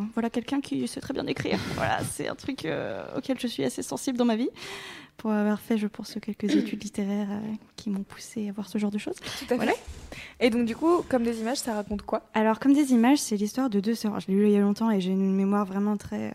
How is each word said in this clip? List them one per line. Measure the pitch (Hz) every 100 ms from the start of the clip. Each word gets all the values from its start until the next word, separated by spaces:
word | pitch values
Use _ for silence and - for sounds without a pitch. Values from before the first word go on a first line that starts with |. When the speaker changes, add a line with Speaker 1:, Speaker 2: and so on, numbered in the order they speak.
| 214
Speaker 1:
voilà | 226 233
quelqu'un | 240 226 277
qui | - 269 240
sait | -
très | -
bien | 269 -
écrire. | 262 - - -
<laughs> | -
Voilà, | - -
c'est | 143 - -
un | -
truc, | - 262 160
euh, | 147 - 95 - -
auquel | - 254
je | 240
suis | -
assez | 269 262
sensible | 269 269 - 247
dans | 240
ma | 220
vie, | 285 - - - - - - -
pour | 220
avoir | 214 208 208
fait, | - 226
je | 208
pense, | - 214 214
quelques | - 202
<clears throat> | 208 202
études | 208 214
littéraires, | 208 - 196 202 202
euh, | 208 214 214 - -
qui | 220
m'ont | 196
poussée | 196 - - - 208
à |
voir | 196 196
ce | 214
genre | 208
de | 208
choses. | 302 349
Speaker 2:
Tout | - - 247
à |
fait. | 247
Speaker 1:
Voilà. | 233 453 - - - - - -
Speaker 2:
Et | 247
donc | 233 233
du | 233
coup, | 320 349 -
Comme | 262
des | 233 226
images, | 220 269
ça | - 214
raconte | 202 202
quoi ? | - 220 -
Speaker 1:
Alors, | 220 220 220
Comme | 269
des | 277 277
images, | 247 233 285
c'est | - 208
l'histoire | 208 262 262
de | 202
deux | 196 226
sœurs. | 220 202
Je | 175
l'ai |
lu | 190 208
il |
y | 202
a |
longtemps | 202 202 226
et | 202
j'ai | 185
une | 190 190 190
mémoire | 196 202 196
vraiment | 196 202 208
très, | - 208
euh, | 214